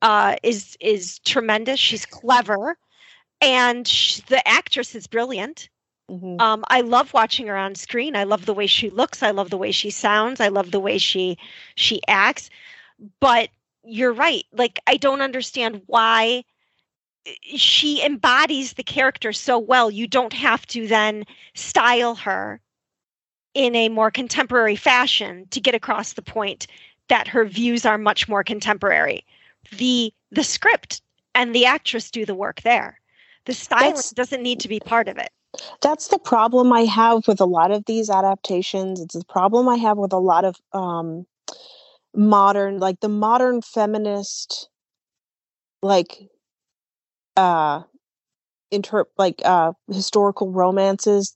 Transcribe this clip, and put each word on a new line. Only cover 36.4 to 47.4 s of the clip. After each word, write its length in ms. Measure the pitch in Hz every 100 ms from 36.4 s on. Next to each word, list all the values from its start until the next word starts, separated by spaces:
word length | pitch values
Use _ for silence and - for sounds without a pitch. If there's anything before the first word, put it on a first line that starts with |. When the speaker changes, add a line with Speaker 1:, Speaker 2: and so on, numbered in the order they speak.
| 233 247 247
Speaker 2:
I 80 | 233
have 460 | 226 196 226 226 220
with 140 | 196
a 40 | 185
lot 260 | 170 180
of 140 | 208 208
these 240 | 226 208
adaptations. 920 | 190 196 196 - 185 - 196 190 185
It's 140 | 165 170
a 80 | -
problem 420 | 185 196 233 254
I 100 | 240
have 200 | 226 208
with 160 | 196
a 60 | 190
lot 260 | 185 170 190
of, 120 | 180 _
um, 520 | 196 180 170 165 165 180 _ - - - - _ _ _
modern, 640 | 202 208 208 196 202 196 196
like, 200 | 190 185
the 100 | 214
modern 520 | 208 214 247 254 247
feminist, 1080 | - 226 208 214 208 202 202 - - - - _ _ _ _ _ _ _ _ _ _ -
like, 480 | 196 190 175 - 196 _ _ _ _ _ _ _ _ _ _
uh, 460 | -